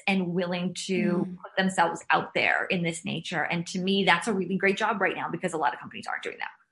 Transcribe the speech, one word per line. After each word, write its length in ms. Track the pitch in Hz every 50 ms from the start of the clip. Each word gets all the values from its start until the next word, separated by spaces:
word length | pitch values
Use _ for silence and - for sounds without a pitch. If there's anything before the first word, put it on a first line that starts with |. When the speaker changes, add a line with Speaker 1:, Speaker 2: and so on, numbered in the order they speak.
| - 202
Speaker 1:
and 200 | 196 190 180 175 170
willing 400 | 185 175 175 180 180 175 180 170 - -
to 400 | - 190 180 - 175 170 175 165
Speaker 2:
Mm. 120 | 180 - -
Speaker 1:
put 180 | - - - 190
themselves 460 | 190 185 - 185 170 170 170 - - -
out 220 | 160 170 196 - -
there 300 | - 117 85 - 73 - -
in 140 | - 180 170
this 200 | 165 165 - -
nature. 380 | 143 139 160 175 - 180 156
And 240 | 147 - 170 170 170 -
to 120 | - 185
me, 260 | 180 196 196 196 196
that's 220 | 185 170 170 - 233
a 60 | 202
really 240 | 190 180 165 190 180
great 200 | 196 190 202 -
job 240 | 220 208 226 196
right 140 | 190 170 -
now 120 | 151 135 156
because 240 | 165 165 - 175 -
a 40 | 156
lot 160 | 147 123 -
of 60 | -
companies 260 | - 117 113 101 - -
aren't 140 | - - -
doing 140 | - - -
that. 100 | - - - _ _ _